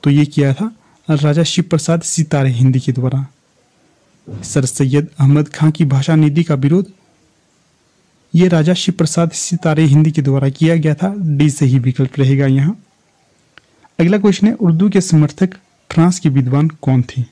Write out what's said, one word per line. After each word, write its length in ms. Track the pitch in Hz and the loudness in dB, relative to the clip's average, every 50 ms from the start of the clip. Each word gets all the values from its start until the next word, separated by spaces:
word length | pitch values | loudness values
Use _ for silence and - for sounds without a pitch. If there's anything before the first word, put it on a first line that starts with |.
तो 80 | - 147 | 0 2
ये 160 | 143 151 147 | 2 2 2
किया 280 | 147 - - 143 139 135 | 0 0 -2 0 0 0
था 220 | - 202 226 226 _ _ _ _ _ _ - | -2 -6 -8 -8 _ _ _ _ _ _ -4
राजा 320 | 156 143 143 151 147 160 | -2 0 0 0 0 0
शिव 220 | 170 - - - 160 - | -2 -2 -2 -4 -2 -2
प्रसाद 320 | 170 156 - - 165 170 | -2 -4 -2 -2 -4 -4
सितारे 480 | - - - - 156 156 - 143 139 135 | -4 -6 -4 -4 -4 -2 -2 0 0 0
हिंदी 300 | 123 117 131 131 131 131 | 0 2 2 2 2 0
के 120 | - - | -2 -2
द्वारा। 340 | 123 127 123 127 131 135 139 135 _ _ _ _ _ _ _ _ _ _ _ _ _ _ _ _ _ _ _ - - 107 | -4 -2 -4 -2 -4 -4 -6 -8 _ _ _ _ _ _ _ _ _ _ _ _ _ _ _ _ _ _ _ -16 -16 -14
सर 220 | - - - 151 131 | -14 -4 -2 -2 -2
सैयद 440 | 127 - - 143 131 131 147 147 - _ - | -2 -2 -2 -2 0 0 0 -2 -2 _ 0
अहमद 300 | 139 139 143 147 147 147 | 2 4 4 2 2 -2
खां 220 | - - 156 156 | -2 0 0 0
की 140 | 151 - 170 | 2 2 0
भाषा 320 | 139 139 135 135 - 160 | 2 2 0 0 2 2
नीति 260 | 156 156 147 143 165 | 2 2 2 2 0
का 120 | 170 - 151 | -2 0 -2
विरोध 320 | 135 131 139 160 190 196 - _ _ _ _ _ _ _ _ _ _ _ _ _ _ _ _ _ _ _ _ _ _ _ _ _ _ _ _ - | 0 0 0 0 0 -2 -4 _ _ _ _ _ _ _ _ _ _ _ _ _ _ _ _ _ _ _ _ _ _ _ _ _ _ _ _ 0
ये 140 | 165 180 185 | 0 2 2
राजा 260 | 170 160 151 165 185 | 2 2 2 0 -2
शिव 200 | - - - 175 | -2 -2 -6 -2
प्रसाद 360 | - 165 151 - 170 170 165 | -2 -2 -2 0 -2 -2 -2
सितारे 540 | - - - - 175 170 - 165 151 151 160 | -4 -8 -8 -6 -6 -4 -2 -2 0 2 2
हिंदी 260 | 147 139 151 156 160 | 4 4 4 4 2
के 120 | 151 156 | 0 -2
द्वारा 260 | 135 139 135 139 139 139 | -2 0 0 0 -2 -2
किया 280 | 135 - 160 160 170 | -2 0 0 2 2
गया 180 | 165 147 156 147 | 2 0 -2 -2
था। 200 | - 185 190 202 208 | -2 -4 -6 -4 -4
डी 320 | 185 156 147 139 147 151 | -4 -4 -2 0 0 0
सही 280 | 139 - 147 127 127 135 | 0 0 0 2 2 2
विकल्प 320 | 120 131 123 - 135 131 - 139 | 0 0 -2 -2 -4 -4 -2 -2
रहेगा 280 | 135 131 139 135 139 | 0 0 2 2 2
यहाँ। 380 | 135 135 135 139 165 220 - _ _ _ _ _ _ _ _ _ _ _ _ _ _ _ - _ _ _ _ _ _ _ - | 2 2 2 0 -2 -4 -6 _ _ _ _ _ _ _ _ _ _ _ _ _ _ _ -20 _ _ _ _ _ _ _ -2
अगला 180 | 165 170 202 208 | 0 0 0 2
क्वेश्चन 280 | 202 208 185 - 202 | 2 0 2 2 0
है, 60 | 214 | 0
उर्दू 360 | 226 - 220 170 160 160 196 208 | 0 0 0 0 2 2 0 2
के 120 | - 190 | 0 0
समर्थक 540 | 180 185 165 156 151 147 - - 190 185 185 - _ _ _ _ _ _ | 0 2 2 2 2 2 0 -2 -4 -4 -4 -12 _ _ _ _ _ _
फ्रांस 260 | - 170 165 180 180 - | 0 2 2 2 0 0
के 100 | - 160 | -2 0
विद्वान 400 | 131 139 127 123 127 143 151 160 | 0 0 0 0 0 0 0 0
कौन 340 | 156 _ - 139 131 127 | -2 _ -2 0 0 0
थे? 200 | 123 - - 131 120 - | 0 -2 -6 -8 -8 -8